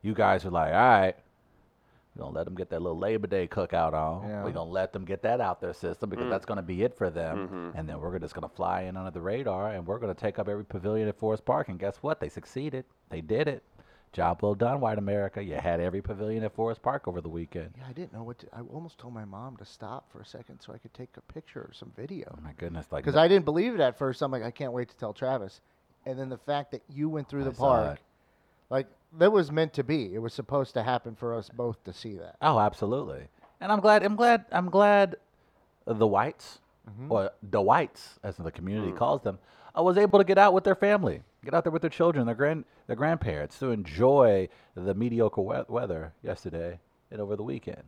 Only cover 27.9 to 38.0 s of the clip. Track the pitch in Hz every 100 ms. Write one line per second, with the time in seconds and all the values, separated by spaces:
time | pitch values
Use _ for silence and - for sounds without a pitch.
27.9 | 71 _ _ _ _ _ _ _ 131 131
28.9 | _ _ 160 185 214 147 151 160 - 127
29.9 | 156 104 101 113 - - 143 131 127 117
30.9 | 123 117 110 120 117 101 120 120 110 -
31.9 | - 113 95 85 - 151 120 104 - 104
32.9 | 127 143 69 - _ - _ 190 214 202
33.9 | 208 208 208 240 226 - 175 180 190 208
34.9 | 202 196 - _ _ _ _ _ _ -
35.9 | 110 110 98 127 - - - _ _ -
36.9 | 107 139 110 98 - 101 101 98 135 -
37.9 | -